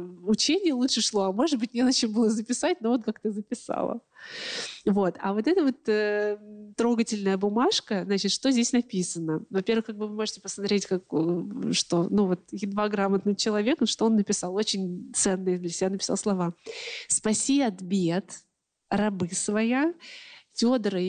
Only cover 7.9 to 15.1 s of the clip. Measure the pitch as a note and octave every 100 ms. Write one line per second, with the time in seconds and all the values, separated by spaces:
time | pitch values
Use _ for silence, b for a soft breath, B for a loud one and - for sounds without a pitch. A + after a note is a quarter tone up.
7.9 | G3 F3+ G3 G3 - C4+ B3 A#3 A#3+ A#3+
8.9 | F#3 F3 E3+ D#3+ D#3+ - F#3+ F#3+ A3+ A3
9.9 | G#3 G#3+ G#3+ G#3+ - F#3+ - G3 G3+ -
10.9 | F#3 - D3 E3 F3 G3+ G3+ D#3 F3 -
11.9 | E3+ F3 G3+ F#3+ F3+ - G3+ G3+ G3+ G#3+
12.9 | G#3 G3 G3 G3+ G3+ A3 G#3 G#3+ D#4+ A3
13.9 | - A3+ A3 G3 G#3 F3+ F#3+ A3 G3+ F#3
14.9 | F3+ -